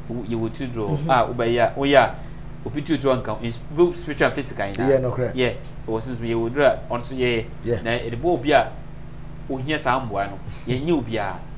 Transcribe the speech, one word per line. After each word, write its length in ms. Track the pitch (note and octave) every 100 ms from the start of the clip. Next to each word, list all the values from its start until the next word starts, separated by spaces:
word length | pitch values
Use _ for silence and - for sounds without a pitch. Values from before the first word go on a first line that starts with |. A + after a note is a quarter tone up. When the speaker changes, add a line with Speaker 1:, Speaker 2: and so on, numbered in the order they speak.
| -
Speaker 1:
Wo-, 140 | A#2+ A2
yɛwɔ 180 | A2+ A2+
etu 160 | - C3
duro. 180 | A#2 G#2 C#3+
Speaker 2:
Mhm. 100 | D#3
Speaker 1:
A, 140 | B2+ A2+
wobɛyɛ 280 | A#2+ A2+ A#2
a, 80 | A#2 C3+
woyɛ 160 | C#3 C#3
a, 180 | A2 - - - - - B2
obi 160 | C#3+
tu 120 | D3
etu 160 | C#3 C3+
anka 220 | B2+ -
wo. 60 | G#2+
In 80 | A#2
sp-, 180 | A2+ -
both 220 | D3+ F3 -
spiritual 300 | - C#3+ C3+
and 80 |
physical 320 | C#3+ C3 - G2
nyinaa. 220 | G2 C3
Speaker 2:
Yeah, 100 | C3
nokorɛ. 340 | B2+ B2+ A#2
Speaker 1:
Yeah. 180 | B2+ B2 G#2 - - -
Ɛwɔ 140 | A2+
so 80 | B2+
nso, 80 | A#2 A#2
yɛwɔ 240 | A2+ A#2
duro 120 | C#3 C3+
a, 120 | - -
ɔno 80 | A#2+
nso 140 | A#2+ C3
yɛyɛ. 280 | B2 A#2 A#2 -
Speaker 2:
Yeah. 160 | A2+ A2+
Speaker 1:
Na 80 | A2+
yɛde 280 | A#2+ A2+ A#2
bɔ 40 | E3
obi 180 | D#3+ C#3
a, 180 | C3+ - - - - - - - - -
ɔnso 160 | C3
yɛyɛ. 500 | C3+ D3+ C3 C3 A#2 G2 G2 G2 - - A#2
Na 80 |
yɛnyɛ 180 | B2+ D#3 D#3
obi 180 | A2+ A2
a. 220 | G2 F#2 -